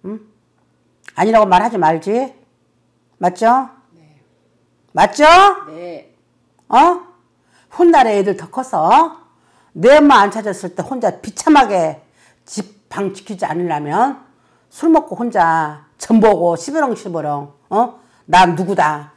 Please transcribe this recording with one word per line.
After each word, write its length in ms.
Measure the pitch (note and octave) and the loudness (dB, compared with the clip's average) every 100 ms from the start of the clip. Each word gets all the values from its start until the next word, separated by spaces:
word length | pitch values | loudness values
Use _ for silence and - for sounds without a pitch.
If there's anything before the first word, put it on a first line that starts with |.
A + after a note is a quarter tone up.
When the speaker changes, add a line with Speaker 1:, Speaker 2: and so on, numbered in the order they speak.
| F#3 | -16
Speaker 1:
응? 140 | G#3+ G#3 _ _ _ _ _ _ _ - - | -16 _ _ _ _ _ _ _ _ -20 -4
아니라고 300 | G3+ A3 G#3 | 0 0 2
말하지 320 | G3 A3 A3 | 0 0 -2
말지? 580 | D#3+ E3 F3 A3+ C4+ _ _ _ _ _ _ _ _ _ | -2 -2 -4 -6 -6 _ _ _ _ _ _ _ _ _
맞죠? 520 | F3+ F3+ A3 B3+ B3 _ _ | -6 -2 0 0 -2 _ _
Speaker 2:
네. 300 | E3+ D#3 D3 _ _ _ _ _ _ _ | _ _ _ _ _ _ _ _ _ _
Speaker 1:
맞죠? 320 | C#3+ G#3 - D4+ F4 G4+ F#4 - | -2 -2 4 6 6 6 2 -12
Speaker 2:
네. 460 | D#4 - D#3+ - _ _ _ _ _ _ | -18 -16 -18 -20 _ _ _ _ _ _
Speaker 1:
어? 340 | A#3 D#4+ F4+ - _ _ _ _ _ _ | 2 2 0 -10 _ _ _ _ _ _
훗날에 500 | - F4 D#4+ A3+ G3+ | 0 2 4 2 0
애들 160 | G3 G3 | -2 -4
더 120 | E3+ | -8
커서 680 | - C4 F3+ D#3+ B3+ E4 - _ _ _ _ _ | -12 -8 -2 2 2 2 -4 _ _ _ _ _
내 260 | - G3 D4 | -2 4 6
엄마 200 | D4 B3 | 6 4
안 100 | G3+ | 4
찾았을 440 | A3 G#3+ F#3 F3+ - | -2 -8 -8 -10 -10
때 80 | |
혼자 360 | - C4 A3 - | -10 -4 -4 -6
비참하게 800 | - - - D4 B3 G3 D#3+ D3 _ _ _ _ _ | -14 -8 0 2 2 -2 -4 -6 _ _ _ _ _
집, 420 | - F#3+ _ _ | -16 -16 _ _
방 240 | - G3 | -10 -10
지키지 320 | F#3+ - G3 - | -10 -18 -10 -8
않으려면 800 | D#3 F3 D3+ D3 E3+ B3+ C4+ _ _ _ _ _ | -6 -6 -6 -6 -2 -4 -4 _ _ _ _ _
술 200 | - E4 | -6 0
먹고 260 | D#4 - F#3+ | 0 0 -10
혼자 680 | A#3+ G#3 E3 E3 D3+ D3+ _ _ | -6 -2 0 0 -4 -10 _ _
전 220 | - A3+ | 0 2
보고 360 | A3 F#3+ E3+ E3 | 4 2 0 -4
시በ렁시버렁, 960 | - D4+ C#4+ A3 G3+ E3+ D3+ D3 C#3+ _ _ | -6 -4 -4 -6 -8 -8 -6 -8 -10 _ _
어? 300 | G3+ A#3+ - _ _ _ | -4 -4 -6 _ _ _
"나 200 | F3+ F3+ | 2 2
누구다. 680 | D#3+ F#3 F#3 D3+ D3+ D3 | 0 -4 -2 -2 -4 -12